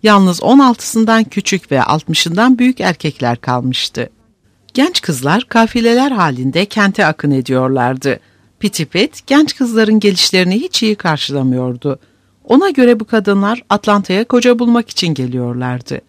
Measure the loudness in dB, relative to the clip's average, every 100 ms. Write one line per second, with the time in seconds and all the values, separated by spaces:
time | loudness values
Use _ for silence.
0 | 4 4 4 2 4 4 4 2 -4 -2
1 | 2 2 0 -4 -4 -4 -2 -2 0 -2
2 | -2 -4 -2 0 2 4 2 0 -4 -4
3 | -6 -4 -4 -4 -4 -4 -4 -4 -6 -6
4 | -10 _ _ _ _ _ _ -2 -2 -2
5 | -6 -4 -2 -2 0 0 0 0 0 2
6 | 0 0 -2 -2 -4 -2 -2 0 0 2
7 | 0 0 -2 -2 0 0 0 0 0 -2
8 | -4 -4 _ _ _ _ -6 -4 -6 -2
9 | -4 -4 -2 0 0 -2 -2 0 2 2
10 | 2 0 0 0 0 -2 -4 -4 -2 -2
11 | -2 -4 -4 -2 -2 -2 -4 -6 -6 -8
12 | _ _ _ _ 2 2 4 2 4 2
13 | 0 -2 0 0 0 -4 _ -2 2 0
14 | 0 -2 0 2 2 2 2 0 0 -4
15 | -4 -4 -4 -4 -6 -6 -6 -6 -8 -12